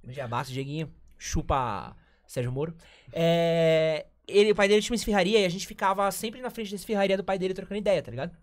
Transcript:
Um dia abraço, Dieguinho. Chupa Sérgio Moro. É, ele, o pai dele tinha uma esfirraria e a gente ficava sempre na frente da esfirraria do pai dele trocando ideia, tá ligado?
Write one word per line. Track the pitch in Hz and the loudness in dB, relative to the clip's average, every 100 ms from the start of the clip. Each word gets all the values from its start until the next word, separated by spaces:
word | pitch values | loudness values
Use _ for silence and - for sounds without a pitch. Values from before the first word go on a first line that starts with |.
Um | - | -14
dia | 131 123 | -10 -6
abraço, | 120 131 | -6 -4
Dieguinho. | 127 139 151 160 - - - | -8 -6 -6 -8 -12 -20 -16
Chupa | - 156 151 143 123 98 60 - _ _ _ | -6 -4 0 0 0 -4 -8 -16 _ _ _
Sérgio | - 117 | -6 -4
Moro. | 127 160 170 - - - | -4 -6 -8 -20 -20 -10
É, | - 165 170 165 165 165 160 160 156 - _ - | 0 2 4 4 4 4 4 2 -2 -6 _ 0
ele, | 196 214 | 4 4
o | 208 | 4
pai | 196 | 4
dele | 208 | 4
tinha | 208 | 2
uma | 233 | -4
esfirraria | - 202 180 220 | 0 2 4 4
e | 190 | 2
a | |
gente | 185 180 | -2 -10
ficava | - 196 196 202 | -2 0 2 0
sempre | 190 214 233 | -2 -8 -8
na | 254 | -10
frente | - 208 | -8 -8
da | 196 | -8
esfirraria | - 208 196 190 | -4 0 2 0
do | |
pai | 196 196 | -2 -2
dele | 185 | -2
trocando | 185 190 202 | -4 -8 -4
ideia, | 208 180 | 0 0
tá | - | -2
ligado? | 117 170 - | -8 -8 -10